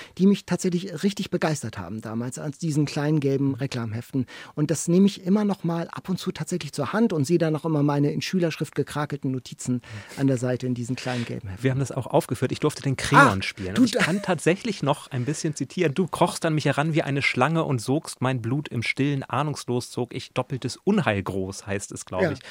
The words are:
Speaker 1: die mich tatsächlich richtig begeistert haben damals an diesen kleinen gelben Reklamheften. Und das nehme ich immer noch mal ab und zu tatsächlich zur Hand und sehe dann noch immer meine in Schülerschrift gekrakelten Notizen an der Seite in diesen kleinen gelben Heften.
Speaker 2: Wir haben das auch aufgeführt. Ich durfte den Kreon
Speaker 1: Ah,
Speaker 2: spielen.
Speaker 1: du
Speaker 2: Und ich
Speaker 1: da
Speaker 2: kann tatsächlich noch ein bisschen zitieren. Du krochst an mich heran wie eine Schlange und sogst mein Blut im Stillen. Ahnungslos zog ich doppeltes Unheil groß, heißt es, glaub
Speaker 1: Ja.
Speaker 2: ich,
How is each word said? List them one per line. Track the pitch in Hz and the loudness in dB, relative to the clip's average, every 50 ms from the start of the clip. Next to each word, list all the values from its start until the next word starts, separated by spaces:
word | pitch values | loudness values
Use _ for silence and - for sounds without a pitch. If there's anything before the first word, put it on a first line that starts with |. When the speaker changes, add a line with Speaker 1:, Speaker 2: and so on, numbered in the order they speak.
| - - - | -18 -12 0
Speaker 1:
die | - 185 | 4 4
mich | 202 202 - - | 6 4 4 0
tatsächlich | - 180 - - 185 170 175 185 196 170 139 | -4 -4 -2 0 0 0 -2 -2 -6 -4 -2
richtig | - 202 196 - 185 - | -2 -2 -2 -2 -4 -4
begeistert | - 175 - 160 151 - - 110 - 104 | -2 0 0 0 0 -2 -4 -6 -8 -8
haben | 87 85 107 110 | -8 -8 -8 -8
damals | 110 113 110 117 120 127 - 156 | -8 -6 -4 -4 -4 -6 -6 -8
an | 156 151 139 - | -8 -8 -6 -4
diesen | 170 160 139 151 147 | -4 0 2 2 0
kleinen | 139 - 156 143 151 156 151 | 0 0 0 0 2 2 2
gelben | 139 139 135 135 139 139 135 | 2 2 2 2 2 0 0
Reklamheften. | 117 139 131 - 123 117 113 107 117 - - - 135 120 - - - - - - | -2 -4 -4 -4 -4 -4 -4 -6 -6 -6 -4 -2 -2 -2 -2 -6 -14 -18 -8 -2
Und | 147 151 - | 0 0 0
das | 160 - - 175 | 0 0 2 4
nehme | 170 185 196 | 6 6 6
ich | 196 - - 185 | 6 4 0 0
immer | 175 196 214 208 | 2 2 2 2
noch | 202 185 - | 0 -2 -2
mal | - 165 165 170 165 - | -2 -2 -2 -2 -4 -6
ab | - - - - | -10 -10 -6 -4
und | 185 - | -6 -4
zu | - 190 | -4 -6
tatsächlich | - - 156 - 180 170 - 143 | -6 -6 -6 -6 -6 -6 -6 -6
zur | - 151 135 - - | -4 -4 -4 0 2
Hand | 214 233 214 | 2 2 4
und | 180 156 131 | 4 2 4
sehe | 143 175 | 4 4
dann | 165 170 160 | 4 4 2
noch | 156 147 - | 2 0 0
immer | 160 156 143 | 0 2 4
meine | 143 147 143 143 143 147 | 4 4 4 4 4 2
in | 156 156 | 2 0
Schülerschrift | - - 185 190 175 160 - - 156 - - | -2 0 0 2 2 0 0 -2 -4 -2 -2
gekrakelten | 151 139 - - 143 151 - 147 139 - 135 | -2 -2 -2 -4 -4 -4 -4 -4 -4 -4 -4
Notizen | 131 127 - - 151 - - 127 123 120 - - 110 104 - - - | -4 -4 -6 -10 -12 -6 -2 -2 -2 -2 -4 -8 -14 -14 -14 -12 -4
an | - 139 | 0 2
der | 135 131 120 | 2 2 2
Seite | 127 123 127 120 127 | 0 0 -2 -2 -2
in | 127 123 | -2 -2
diesen | 120 120 120 127 | -2 -4 -4 -6
kleinen | - - 127 127 120 117 | -4 -4 -4 -4 -2 -4
gelben | 120 123 120 - 98 | -4 -6 -8 -8 -10
Heften. | 92 90 | -6 -2
Speaker 2:
Wir | 113 135 | 0 0
haben | 127 135 | 2 0
das | 135 - | -2 -2
auch | - 135 110 | -4 -6 -2
aufgeführt. | - - 160 - - - - 131 120 | 2 2 2 2 2 0 -2 0 -2
Ich | 123 - | 0 0
durfte | - 151 - - | 0 -2 -2 -2
den | - 143 127 | -2 -2 -2
Kreon | - - - 143 156 285 170 98 95 | -2 0 4 6 8 8 8 6 2
Speaker 1:
Ah, | |
Speaker 2:
spielen. | 95 - - - 95 90 98 | -2 -4 -6 -6 -6 -2 2
Speaker 1:
du | - | 2
Speaker 2:
Und | 254 226 | 2 4
ich | |
Speaker 1:
da | - 233 | 4 2
Speaker 2:
kann | - 151 180 208 | 0 0 0 0
tatsächlich | 196 - 180 143 - 156 180 - - 240 - - | 0 -2 -2 2 2 2 2 2 0 -4 -4 0
noch | 151 139 151 - - - | 0 0 0 0 -4 -6
ein | - 123 120 | -4 -2 -2
bisschen | 131 151 - - 160 143 | -2 -2 -2 -4 -4 -4
zitieren. | - 143 - - 180 170 147 135 | -4 -6 -6 -2 0 0 2 2
Du | 185 185 | 0 0
krochst | - - - 170 170 - - - | 0 2 2 2 2 2 0 0
an | 165 156 | 0 2
mich | 151 - | 2 2
heran | 147 135 143 147 165 147 | 2 2 2 0 2 2
wie | 160 | 0
eine | - 143 139 139 | 0 0 0 0
Schlange | - - - 120 127 151 165 160 151 | 0 0 2 4 4 4 4 2 2
und | 147 135 117 | 0 0 0
sogst | - - 135 160 - - - - | 0 0 0 0 -2 -6 -4 -2
mein | 123 127 131 123 | 0 0 0 0
Blut | 110 113 131 151 147 - | -2 -2 -2 -2 -2 -4
im | - 120 | -4 -4
Stillen. | 110 - - - 135 147 143 135 | -2 -2 0 0 0 0 0 -2
Ahnungslos | - - 117 131 151 151 135 - - - 120 123 - - | -2 -2 -2 -2 0 -2 -4 -4 -4 -2 -2 -2 -2 -4
zog | - 123 123 - - | -4 -6 -6 -4 -6
ich | 127 - - | -10 -10 -4
doppeltes | - 131 127 - 143 123 - 123 - - | -4 -4 -2 -2 -4 -6 -6 -6 -8 -2
Unheil | _ 190 214 202 139 113 104 98 | _ 2 2 4 4 4 2 2
groß, | 92 - 95 98 95 95 95 - - | 0 -2 -2 -4 -4 -4 -6 -10 -8
heißt | 101 98 101 - - | -6 -6 -6 -6 -8
es, | - - - | -12 -14 -10
glaub | - 95 92 | -6 -2 0
Speaker 1:
Ja. | 185 156 | 0 0
Speaker 2:
ich, | - - - - | 0 -4 -8 -14